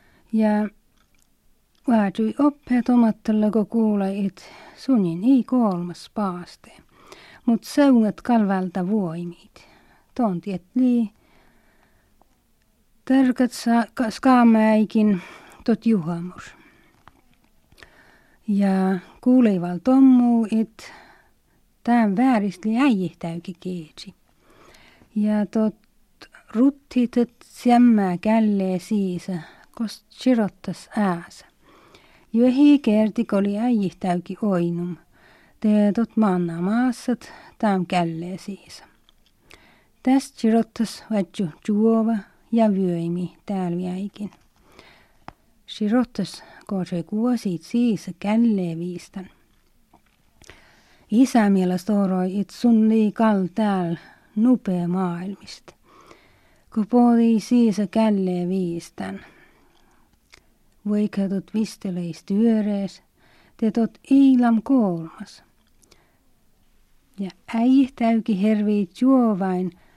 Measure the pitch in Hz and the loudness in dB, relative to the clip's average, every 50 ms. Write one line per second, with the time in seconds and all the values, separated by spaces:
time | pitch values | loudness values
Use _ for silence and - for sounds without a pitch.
0 | _ _ _ _ _ _ - 220 220 214 208 208 214 202 - _ _ _ _ _ | _ _ _ _ _ _ -4 -2 0 0 0 -2 -2 -4 -8 _ _ _ _ _
1 | _ _ _ _ _ _ _ _ _ _ _ _ _ _ _ _ _ - 240 220 | _ _ _ _ _ _ _ _ _ _ _ _ _ _ _ _ _ 0 0 2
2 | 202 196 185 - 220 220 - - 285 294 285 - _ - 247 247 233 - 247 240 | 0 0 -2 -2 -4 -4 -2 0 0 0 0 -2 _ -4 -2 -2 0 2 2 4
3 | 233 220 214 - _ - 214 214 214 214 - 226 208 - - 233 220 214 208 202 | 4 2 0 -2 _ -2 -2 0 0 0 0 -2 -2 -2 -2 -2 0 0 0 -2
4 | 190 190 196 208 196 190 - - - - - - - - - - - - 269 220 | -2 -4 -4 -4 -6 -6 -8 -10 -18 -20 -20 -20 -20 -20 -20 -12 -4 0 0 2
5 | 190 170 165 175 190 254 277 254 220 - 254 254 233 208 185 175 175 175 165 - | 2 0 -2 -2 0 2 2 2 2 0 0 0 0 0 0 -2 -6 -8 -10 -14
6 | - - _ 226 208 190 180 180 175 - - _ - - - - _ _ _ _ | -18 -12 _ -6 -4 -4 -6 -8 -12 -16 -20 _ -20 -20 -20 -20 _ _ _ _
7 | _ - - - - - - - _ - 233 220 - - - 294 285 277 254 233 | _ -20 -20 -20 -20 -20 -20 -8 _ -2 -2 -2 -2 -4 0 2 4 4 4 4
8 | 220 208 180 - - - 240 226 208 190 196 185 185 180 170 190 180 185 214 214 | 2 0 -2 -6 -4 -2 0 0 2 0 0 -2 -4 -4 -6 -6 -4 -2 -2 -2
9 | 190 165 160 175 175 175 170 - _ _ _ - - _ _ _ _ _ _ _ | -4 -4 -6 -8 -10 -12 -14 -16 _ _ _ -20 -20 _ _ _ _ _ _ _
10 | _ _ _ - 247 208 180 170 - 208 196 - - _ _ 254 254 247 240 240 | _ _ _ -4 -2 -2 -2 -4 -6 -8 -10 -10 -10 _ _ 0 0 2 2 0
11 | 226 202 - _ _ _ _ _ _ _ _ _ _ _ _ _ _ _ _ _ | -2 -4 -6 _ _ _ _ _ _ _ _ _ _ _ _ _ _ _ _ _
12 | _ _ _ _ _ _ _ _ _ _ _ _ _ _ _ _ _ _ _ _ | _ _ _ _ _ _ _ _ _ _ _ _ _ _ _ _ _ _ _ _
13 | _ - 262 269 269 254 240 - 254 233 - - - 233 233 233 220 - _ - | _ 0 2 2 2 2 2 0 -2 -4 -4 -6 -4 0 0 0 0 -2 _ -6
14 | 254 220 - - - 262 254 247 240 233 220 220 220 220 220 214 220 - - 220 | -6 -6 -6 -2 2 4 4 6 6 6 6 4 4 4 4 4 2 2 0 0
15 | 214 214 202 175 - - - - - - - - - - 220 220 - 233 226 190 | 2 2 0 0 -4 -10 -18 -20 -20 -20 -20 -8 -4 -2 -2 0 0 0 0 0
16 | 156 165 175 170 175 180 - - - - - _ _ _ _ _ _ _ _ _ | 0 -4 -6 -8 -10 -12 -14 -18 -20 -20 -20 _ _ _ _ _ _ _ _ _
17 | _ - _ _ _ _ _ _ _ _ _ _ _ _ _ _ - - _ _ | _ -20 _ _ _ _ _ _ _ _ _ _ _ _ _ _ -20 -20 _ _
18 | _ _ _ _ _ _ _ _ _ - 202 196 202 196 190 190 190 190 190 180 | _ _ _ _ _ _ _ _ _ -4 -2 0 0 0 2 0 0 0 -2 -4
19 | - - - _ - 254 254 254 240 214 196 175 170 175 180 175 - 254 262 269 | -6 -12 -20 _ 0 2 4 4 4 4 2 0 -2 -4 -8 -4 0 2 4 6
20 | 269 262 254 247 240 240 240 233 220 196 220 220 220 - _ - - - - - | 6 6 6 6 4 4 2 2 0 0 -2 -2 -2 -2 _ -14 -20 -20 -20 -20
21 | - - _ _ _ _ _ _ _ _ _ _ _ _ _ _ _ 233 240 240 | -20 -20 _ _ _ _ _ _ _ _ _ _ _ _ _ _ _ 0 2 2
22 | 226 208 190 190 254 269 254 208 202 202 - - - 220 220 233 277 285 226 190 | 2 2 2 2 2 2 2 2 0 -2 -6 -6 -6 -4 -2 0 2 2 2 0
23 | 185 160 - _ - 170 165 175 - - 175 - - 180 180 175 156 151 _ - | -2 -4 -6 _ -10 -10 -10 -10 -12 -14 -16 -12 -10 -10 -10 -10 -12 -14 _ -20
24 | - 196 - _ _ _ _ _ _ _ _ _ - - - _ _ _ _ _ | -20 -20 -20 _ _ _ _ _ _ _ _ _ -20 -20 -20 _ _ _ _ _
25 | _ _ _ 214 208 208 214 208 208 208 - 226 220 214 - - _ _ _ _ | _ _ _ -4 -2 0 0 -2 -2 -2 -2 -2 0 0 -2 -6 _ _ _ _
26 | _ _ _ _ - - _ - _ _ - 220 254 285 277 - _ _ - 247 | _ _ _ _ -20 -20 _ -20 _ _ 0 2 2 2 2 0 _ _ -2 -2
27 | 240 226 - 240 240 - - _ - _ - - - 247 240 240 247 240 226 208 | -2 0 0 -2 -2 -2 -4 _ -20 _ -20 -2 2 4 6 6 6 6 6 4
28 | 196 185 175 175 - 214 220 226 220 214 202 196 190 185 185 180 180 - 220 208 | 2 0 -2 -2 -2 0 2 2 2 2 0 0 -2 -2 -2 -4 -4 -4 -4 -2
29 | 196 185 180 175 - - 185 165 160 - - - - _ _ - 233 202 - - | -2 -2 -4 -8 -8 -8 -8 -10 -10 -14 -20 -20 -20 _ _ -10 -10 -10 -10 -14
30 | _ _ _ - - 254 254 226 214 185 - _ - - 170 - - - - 220 | _ _ _ -4 0 0 2 2 0 -2 -4 _ -12 -12 -12 -12 -14 -10 -4 -2
31 | 208 190 175 170 170 - - - - _ _ _ _ _ _ _ _ _ - - | -2 -2 -2 -4 -8 -14 -20 -20 -20 _ _ _ _ _ _ _ _ _ -20 -20
32 | _ _ _ _ _ _ - 226 240 254 247 269 294 294 294 277 - 226 208 214 | _ _ _ _ _ _ 0 2 2 4 4 6 6 6 6 6 4 2 2 2
33 | 214 214 - - 226 - 208 196 196 202 202 208 226 254 240 214 196 170 - - | 2 2 0 -4 -4 -2 0 0 0 0 -2 -2 -2 0 0 0 0 -2 -4 -6
34 | - 185 175 180 170 - 190 - 233 208 190 175 170 170 170 170 175 180 170 - | -4 -4 -2 -4 -4 -8 -10 -6 -4 -2 0 0 0 -2 -2 -4 -6 -6 -8 -12
35 | _ _ _ _ _ _ _ _ _ _ _ _ - 214 208 208 208 208 185 233 | _ _ _ _ _ _ _ _ _ _ _ _ -2 0 2 2 2 2 2 0
36 | 226 - _ 220 220 202 180 180 175 170 165 170 175 190 220 240 254 254 233 - | -2 -2 _ 0 0 2 0 0 -2 -4 -4 -4 -4 -2 -2 0 0 -2 -2 -4
37 | - - 240 - - - - - - - _ _ - 214 196 190 180 - 190 180 | -4 -6 -6 -6 -8 -14 -20 -20 -20 -20 _ _ -2 0 0 0 -2 -2 -2 -2
38 | 170 165 165 160 170 180 190 - - - 196 - _ - - - - _ _ _ | -2 -2 -4 -8 -10 -12 -12 -12 -12 -14 -16 -16 _ -20 -20 -20 -20 _ _ _
39 | _ _ _ _ _ _ _ _ _ _ - - _ _ _ _ _ _ _ _ | _ _ _ _ _ _ _ _ _ _ -20 -20 _ _ _ _ _ _ _ _
40 | - 254 262 277 - - - - - 220 220 226 220 - _ - 226 - - - | -2 0 0 0 0 -4 -8 -4 0 2 2 2 0 -2 _ -6 -6 -6 -6 -12
41 | - - 220 202 180 - - - 202 156 - - _ - 208 208 220 226 226 226 | -10 -4 -4 -4 -4 -4 -6 -8 -8 -8 -8 -10 _ -4 -2 2 2 2 2 2
42 | 220 226 226 208 - - _ _ _ _ 226 226 226 214 196 190 190 180 175 170 | 0 0 -2 -4 -6 -10 _ _ _ _ 0 2 2 2 2 0 -2 -2 -2 -4
43 | 170 170 175 175 180 170 - _ _ - 202 190 185 175 170 175 185 180 180 185 | -4 -4 -4 -6 -6 -8 -10 _ _ -8 -6 -6 -4 -4 -6 -6 -6 -8 -8 -8
44 | 202 196 - - 208 185 - _ _ _ _ _ _ _ _ - - - _ _ | -10 -10 -12 -12 -14 -14 -14 _ _ _ _ _ _ _ _ -20 -20 -20 _ _
45 | _ _ _ _ _ - - _ _ _ _ _ _ - - - 214 208 226 254 | _ _ _ _ _ -20 -20 _ _ _ _ _ _ -20 -10 -6 -4 0 0 0
46 | 240 - - - 185 - - - - - - - - - 202 190 175 - 185 170 | -2 -2 -4 -8 -8 -8 -10 -16 -20 -20 -20 -20 -14 -10 -8 -8 -6 -6 -6 -8
47 | 165 - 208 214 226 247 247 226 - 202 175 175 - - - 240 240 240 208 160 | -8 -6 -6 -4 -2 -2 -2 -2 -4 -6 -6 -6 -8 -6 -4 -2 0 0 -2 -2
48 | - - - - - 202 214 226 240 233 208 196 180 170 165 165 170 180 175 175 | -6 -10 -14 -8 -4 -2 0 2 2 2 0 0 -2 -4 -6 -8 -8 -10 -10 -12
49 | - - _ 196 185 - _ _ _ _ _ _ _ _ _ _ _ _ _ _ | -16 -16 _ -16 -16 -16 _ _ _ _ _ _ _ _ _ _ _ _ _ _
50 | _ _ _ _ _ _ _ _ _ - - - _ _ _ _ _ _ _ _ | _ _ _ _ _ _ _ _ _ -20 -20 -20 _ _ _ _ _ _ _ _
51 | _ _ 208 226 269 240 - 240 214 202 196 190 185 180 180 180 - - 214 202 | _ _ 2 2 2 4 4 2 2 4 2 2 2 0 -2 -4 -2 -2 -2 0
52 | 202 190 185 185 185 190 185 208 196 - - - - 240 233 220 220 220 220 226 | 0 0 -2 -2 -2 -2 -4 -6 -6 -8 -8 -2 2 2 4 4 4 4 2 2
53 | 214 208 - - 226 220 208 196 190 170 - - 220 208 196 185 175 170 175 - | 2 0 0 0 0 2 2 0 -2 -4 -4 -2 -2 -2 -2 -2 -2 -4 -6 -8
54 | - - - _ _ _ _ 214 220 254 254 - - 202 180 175 175 170 175 190 | -10 -16 -20 _ _ _ _ 0 2 2 2 2 0 -4 -4 -4 -2 -4 -2 -2
55 | 190 180 170 175 180 196 196 - - - - - _ - - _ _ _ _ _ | -4 -4 -6 -8 -10 -12 -12 -14 -16 -20 -20 -20 _ -20 -20 _ _ _ _ _
56 | _ - - - _ _ _ _ _ _ _ _ _ _ - 226 208 - 247 247 | _ -20 -20 -20 _ _ _ _ _ _ _ _ _ _ -6 -6 -4 0 2 2
57 | 240 240 233 233 233 233 226 214 - - 247 240 233 226 190 208 208 190 - 226 | 4 4 4 4 4 4 2 0 0 0 2 2 2 2 0 -2 -4 -4 -2 0
58 | 220 220 208 196 190 180 180 180 180 175 190 190 185 175 170 170 - - - - | 0 2 0 0 -2 -2 -4 -4 -4 -4 -4 -4 -4 -4 -6 -8 -10 -14 -14 -14
59 | 196 196 196 196 - - _ _ _ _ _ _ _ _ _ _ _ _ _ _ | -12 -12 -12 -14 -16 -20 _ _ _ _ _ _ _ _ _ _ _ _ _ _
60 | _ _ _ _ _ _ - _ _ _ _ _ _ _ _ _ _ 208 208 208 | _ _ _ _ _ _ -20 _ _ _ _ _ _ _ _ _ _ -4 -2 -2
61 | 208 208 - 202 196 185 196 190 160 - - 214 220 - - - - 196 180 180 | -2 -2 -2 -4 -4 -4 -4 -6 -8 -6 -6 -6 -6 -6 -8 -12 -10 -10 -8 -8
62 | 175 170 156 - - - 196 208 226 233 220 214 202 208 202 202 196 185 - - | -8 -8 -10 -14 -8 -4 -2 0 2 2 2 0 0 -2 -4 -4 -6 -8 -10 -14
63 | _ _ _ _ _ _ _ _ _ _ _ - 226 220 - 233 226 - - _ | _ _ _ _ _ _ _ _ _ _ _ -4 -4 -2 0 0 -2 -2 -4 _
64 | _ - 269 277 277 269 262 247 240 233 226 220 - - 277 254 220 190 175 165 | _ 2 4 6 6 6 6 4 4 2 2 0 0 0 2 2 2 0 -2 -4
65 | 160 165 - - 202 - - - _ _ _ _ _ _ _ _ _ _ _ _ | -8 -12 -14 -18 -20 -20 -20 -20 _ _ _ _ _ _ _ _ _ _ _ _
66 | _ _ _ _ _ _ _ _ _ _ _ _ _ _ _ _ _ _ _ _ | _ _ _ _ _ _ _ _ _ _ _ _ _ _ _ _ _ _ _ _
67 | _ _ _ 196 196 180 - _ _ - - 226 233 254 262 277 269 254 - - | _ _ _ -10 -10 -10 -10 _ _ -8 -4 -2 0 2 4 4 2 2 -2 -2
68 | 240 226 233 226 214 - 214 180 196 214 220 208 208 208 208 208 202 - - - | 0 0 0 0 0 -2 -2 0 0 0 0 0 0 0 0 -2 -2 -4 -4 -2
69 | 247 262 269 254 240 220 208 175 196 190 185 180 185 175 - _ _ _ _ | 0 2 4 4 2 2 0 -2 -2 -2 -2 -2 -4 -6 -8 _ _ _ _